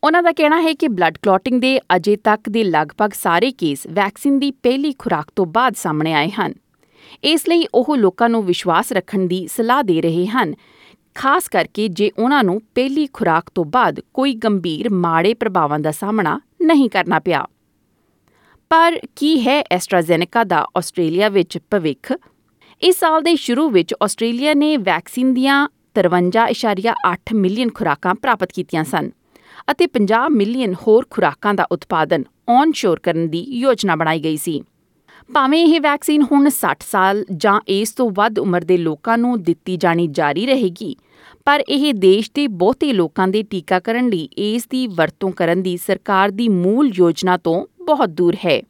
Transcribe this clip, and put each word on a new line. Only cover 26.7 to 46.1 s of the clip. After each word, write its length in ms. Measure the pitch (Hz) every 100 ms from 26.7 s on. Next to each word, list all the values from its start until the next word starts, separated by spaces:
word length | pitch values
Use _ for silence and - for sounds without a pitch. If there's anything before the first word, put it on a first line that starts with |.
| 190 220 - 831
ਅੱਠ 200 | - -
ਮਿਲੀਅਨ 360 | 220 185 214 247
ਖੁਰਾਕਾਂ 460 | - 185 143 185 185
ਪ੍ਰਾਪਤ 360 | - 220 180
ਕੀਤੀਆਂ 320 | - 180 165
ਸਨ 260 | 151 170 143 - _ _ _ - -
ਅਤੇ 160 | 285 349
ਪੰਜਾਹ 420 | 247 202 226 277
ਮਿਲੀਅਨ 440 | 262 202 247 247
ਹੋਰ 320 | 185 - 220 269
ਖੁਰਾਕਾਂ 440 | - 180 143 208
ਦਾ 120 | 202 175
ਉਤਪਾਦਨ 520 | 170 - 175 156 165 131 _ -
ਔਨਸ਼ੋਰ 500 | 240 311 302 214 160
ਕਰਨ 280 | - 160 165
ਦੀ 100 | 165
ਯੋਜਨਾ 560 | 240 247 269 240 202 160
ਬਣਾਈ 240 | 160 160
ਗਈ 180 | 156 156
ਸੀ। 240 | - 151 - _ _ _ _ - _
ਭਾਵੇਂ 260 | 302 269 311 339
ਇਹ 160 | 330
ਵੈਕਸੀਨ 400 | 294 285 - 302
ਹੁਣ 280 | 285 285 285
ਸੱਠ 340 | 262 190 139
ਸਾਲ 400 | - 202 185 202 208 180
ਜਾਂ 220 | 214 202 -
ਇਸ 240 | 196 214
ਤੋਂ 180 | - 247
ਵੱਧ 300 | 190 214 214
ਉਮਰ 240 | 202 175
ਦੇ 140 | 165 180
ਲੋਕਾਂ 400 | 165 151 - 233
ਨੂੰ 260 | 240 247
ਦਿੱਤੀ 320 | 170 170 - 180
ਜਾਣੀ 300 | 175 170 170
ਜਾਰੀ 380 | 143 151 143 233
ਰਹੇਗੀ, 500 | 262 208 175 208 - _ _ - _ -
ਪਰ 180 | 285 -
ਇਹ 240 | 285 294
ਦੇਸ਼ 380 | 226 185 196 220 -
ਦੇ 120 | 285
ਬਹੁਤੇ 460 | 190 180 262 302
ਲੋਕਾਂ 340 | 226 165 - 190
ਦੇ 160 | 202
ਟੀਕਾਕਰਨ 640 | 214 196 - 185 180 233 247
ਲਈ 200 | 190 156 -
ਇਸ 300 | 208 226 -
ਦੀ 200 | 254 254
ਵਰਤੋਂ 440 | 175 156 - 190
ਕਰਨ 300 | 180 170 175
ਦੀ 140 | 185 175
ਸਰਕਾਰ 540 | - 190 -